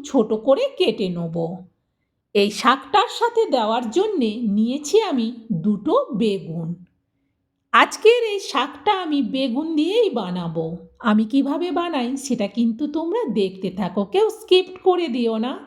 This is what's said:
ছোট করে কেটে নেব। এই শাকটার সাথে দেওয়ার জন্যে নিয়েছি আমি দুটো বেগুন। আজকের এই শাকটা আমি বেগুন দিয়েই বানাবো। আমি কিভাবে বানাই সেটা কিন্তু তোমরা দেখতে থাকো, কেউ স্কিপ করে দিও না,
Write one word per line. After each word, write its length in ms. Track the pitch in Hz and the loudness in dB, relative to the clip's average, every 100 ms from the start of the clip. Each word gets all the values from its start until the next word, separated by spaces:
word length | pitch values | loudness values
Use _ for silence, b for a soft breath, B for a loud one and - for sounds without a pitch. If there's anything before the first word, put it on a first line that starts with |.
| - | -2
ছোট 220 | 269 220 220 262 | 0 2 0 2
করে 180 | 294 539 - | 2 2 0
কেটে 300 | 349 220 185 170 | 0 0 -2 -4
নেব। 200 | 165 165 165 185 - _ _ _ _ _ _ | -4 -4 -4 -6 -14 _ _ _ _ _ _
এই 160 | 208 208 208 | 0 0 2
শাকটার 500 | 254 277 - 415 440 - | 0 0 2 2 2 0
সাথে 240 | 453 466 440 | -2 0 0
দেওয়ার 300 | 269 214 226 240 339 | 0 0 -2 0 0
জন্যে 340 | 427 381 220 208 233 202 | 0 0 -2 0 -2 0
নিয়েছি 400 | 226 277 294 415 403 | 0 -2 2 2 2
আমি 160 | 269 226 - - 170 | 0 -2 -4 -6 -2
দুটো 300 | 185 202 294 466 508 226 | 0 0 2 0 0 0
বেগুন। 480 | 226 196 160 165 165 175 175 _ _ _ _ _ _ _ - | 0 -2 -6 -8 -6 -8 -12 _ _ _ _ _ _ _ 0
আজকের 480 | 233 294 - 427 480 453 | 2 2 4 6 6 2
এই 80 | 403 - | -4 -4
শাকটা 420 | 254 277 - 403 381 | -4 -4 -4 -2 0
আমি 140 | 349 285 214 | 0 -2 0
বেগুন 340 | 262 269 233 320 311 | 0 -2 -2 -2 0
দিয়েই 320 | 320 440 415 226 | 0 2 2 0
বানাবো। 480 | 185 180 170 165 160 175 - _ 240 | -4 -4 -4 -4 -4 -6 -14 _ 2
আমি 140 | 214 220 | 2 2
কিভাবে 360 | 277 277 311 349 339 | 0 0 0 -2 -2
বানাই 320 | 349 302 240 269 | -2 -2 -4 -4
সেটা 240 | - 240 202 - | -4 -2 -2 0
কিন্তু 280 | 233 226 294 311 | 0 0 -4 -4
তোমরা 260 | 330 440 427 202 | -2 -2 -2 0
দেখতে 280 | 190 185 190 - | -2 -2 -8 -4
থাকো, 240 | 180 208 196 | -4 -2 -2
কেউ 120 | 381 427 - | 2 0 0
স্কিপ 300 | - 370 359 - 381 | 2 4 4 0 2
করে 200 | 359 330 233 | 2 2 0
দিও 200 | 226 220 | 0 0
না, 80 | 240 285 | -2 -4